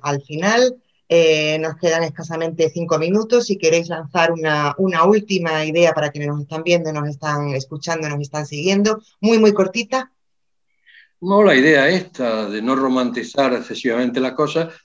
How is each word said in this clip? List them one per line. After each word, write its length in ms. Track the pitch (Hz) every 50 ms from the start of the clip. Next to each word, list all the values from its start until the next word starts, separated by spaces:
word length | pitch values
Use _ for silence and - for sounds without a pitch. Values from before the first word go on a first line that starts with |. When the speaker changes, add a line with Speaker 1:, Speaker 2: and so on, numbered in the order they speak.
| -
Speaker 1:
al 180 | 143 143 139
final. 540 | 139 - 151 156 180 202 226 240 254 254 254 - _ _ _ _ _ _
Eh, 480 | 170 170 165 160 156 151 151 156 156 156
nos 180 | 156 160 156 160
quedan 260 | 185 170 160 165 165
escasamente 680 | 165 165 - 160 165 165 160 165 165 165 - 160 156
cinco 300 | - 175 170 170 165 151
minutos. 480 | 160 170 196 214 214 220 240 240 233 -
Si 100 | 196 -
queréis 320 | 170 160 165 170 170 170
lanzar 420 | 170 160 165 135 - 175 165 165
una, 440 | 170 165 156 156 151 151 147 143 - -
una 280 | 190 190 175 160 165
última 600 | 190 214 214 208 - 196 185 170 160 156 156 156
idea 280 | 156 156 170 170 165 160
para 180 | 156 147 147
quienes 180 | - 147 147 147
nos 120 | 147 147
están 200 | 143 - 160 156
viendo, 320 | 160 170 175 175 160 156 156
nos 140 | 147 147 147
están 400 | 147 139 156 151 147 147 147 143 135
escuchando, 520 | 135 135 - 156 147 - 170 165 160 156 151
nos 100 | 147 143
están 260 | 147 139 - 151 151
siguiendo, 560 | 143 147 147 156 190 196 202 208 220 214 214 - _ _ _
muy, 180 | 196 220 233 214
muy 140 | 220 214 208
cortita. 580 | 196 190 190 - 233 233 - 262 262 254 - _ _ _ _ _ _ _ _ _ _ _ _ _ _ _ _ - - _ _ _ _
Speaker 2:
No, 200 | 170 185 196 208
la 140 | 214 190 151
idea 340 | 131 131 160 151 139 135 151
esta 580 | 185 185 180 - - - 127 117 110 110 110 104
de 140 | 104 107
no 140 | 110 123 135
romantizar 800 | 135 135 131 127 131 123 120 120 123 104 - - 139 139 131 123
excesivamente 680 | 113 - - 113 - - 127 113 120 127 123 120 135
las 140 | 131 127 127
cosas, 380 | - 151 143 - 160 165 165 - - _